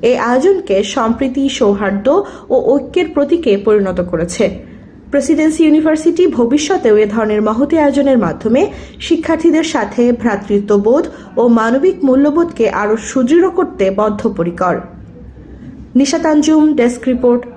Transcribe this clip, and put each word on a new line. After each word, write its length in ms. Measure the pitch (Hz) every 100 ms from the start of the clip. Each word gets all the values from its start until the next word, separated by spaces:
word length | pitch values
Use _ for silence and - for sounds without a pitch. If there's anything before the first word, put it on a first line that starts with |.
| 233
এই 80 | 247 226
আয়োজনকে 480 | 254 339 381 - 202 208
সম্প্রীতি, 500 | - 226 233 269 262 277 -
সৌহার্দ্য 500 | 214 202 202 202 247 339 403 - -
ও 20 | 262 -
ঐক্যের 360 | 277 - 359 330
প্রতীকে 380 | 294 285 339 269 202 202
পরিণত 320 | 214 196 180 175
করেছে। 360 | 165 175 - 208 - - - - - -
প্রেসিডেন্সি 480 | 285 277 302 311 311
ইউনিভার্সিটি 600 | 320 302 311 311 320 339 359 233
ভবিষ্যতেও 580 | 233 285 - 381 233 214
এ 20 | 214
ধরনের 260 | 220 214 214 214
মহতী 280 | 220 285 320
আয়োজনের 340 | 285 277 277 254
মাধ্যমে 380 | 175 - 220 240 403 - - - -
শিক্ষার্থীদের 600 | 339 320 320 339 311 320
সাথে 280 | 269 208 - 240 233
ভ্রাতৃত্ববোধ 840 | 233 202 - 202 202 208 208 269 - - - -
ও 20 | 233 233
মানবিক 380 | 226 254 370 - 277
মূল্যবোধকে 600 | 262 285 294 339 - 220 -
আরও 120 | 208 220 -
সুদৃঢ় 380 | 262 247 330 190 -
করতে 260 | - - 190 202
বদ্ধপরিকর। 800 | 214 208 220 - 175 175 180 165 - - - - - - - - - - - 247
নিশাত 260 | 277 330 330
আঞ্জুম, 300 | 302 302 311 311 285
ডেস্ক 200 | 240 240 262
রিপোর্ট 300 | 247 247 240 -